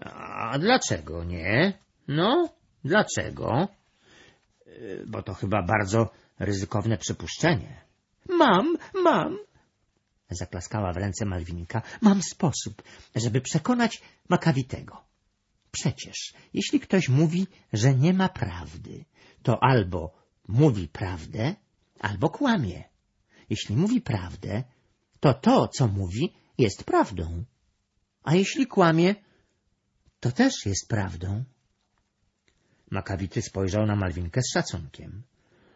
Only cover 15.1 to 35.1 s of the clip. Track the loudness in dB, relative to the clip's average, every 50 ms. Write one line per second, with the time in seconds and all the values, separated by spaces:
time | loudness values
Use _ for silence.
15.1 | _ _ _ _ _ _ _ _ _ _ _ _ -12 -4 -2 -2 -4 -4 -12 -14
16.1 | -12 -14 -14 -14 -16 -20 -20 _ -6 -6 -4 0 -2 -2 0 2 2 2 4 4
17.1 | 4 4 4 4 2 0 -2 -4 _ _ _ _ 0 4 4 4 4 6 4 4
18.1 | 4 4 2 0 0 -4 -6 -6 -6 -10 -12 -14 -16 -16 -16 -16 -16 -18 -18 _
19.1 | _ _ _ -20 _ _ _ 0 2 4 6 6 6 4 2 0 -2 -6 -6 -8
20.1 | -12 _ _ _ _ _ _ -2 2 4 4 4 4 2 -4 -8 -6 -8 -6 -6
21.1 | -6 -8 -12 -10 -6 -4 -4 -4 -4 -8 _ _ _ _ _ _ _ _ -6 -6
22.1 | -2 0 -2 -2 0 0 0 2 2 2 0 -4 -6 -8 -16 _ _ _ _ _
23.1 | _ _ _ _ _ _ _ _ -6 -6 -4 -2 0 0 2 2 2 0 0 -2
24.1 | -4 -4 -4 -8 -12 -12 -8 -6 -6 -6 -6 -8 _ _ _ _ _ _ _ _
25.1 | _ _ 2 2 2 4 4 4 6 6 4 2 2 2 2 2 2 0 -4 -4
26.1 | -2 -2 -4 -4 -4 _ _ _ _ 2 2 2 2 -4 -4 0 2 2 2 2
27.1 | -2 -6 -6 -6 -6 -8 -10 -12 _ _ _ _ _ _ _ _ _ _ _ _
28.1 | _ _ _ 2 4 4 4 2 0 -2 -2 0 4 4 6 6 6 6 4 4
29.1 | 2 0 _ _ _ _ _ _ _ _ _ _ _ _ _ _ _ _ _ _
30.1 | _ _ -4 -2 2 2 2 2 2 0 -4 -4 -4 -4 -4 _ -2 -2 -2 -4
31.1 | -6 -8 -6 -6 -4 -6 -6 -10 _ _ _ _ _ _ _ _ _ _ _ _
32.1 | _ _ _ _ _ _ _ _ _ _ _ _ _ _ _ _ -6 -6 -4 -4
33.1 | -6 -6 -6 -4 -4 -6 -6 -4 -4 -4 -2 0 2 2 2 2 2 0 0 -2
34.1 | -2 -4 -6 -2 -2 -2 -2 0 -2 -2 -2 -2 -6 -8 -10 -12 -16 -18 -18 -16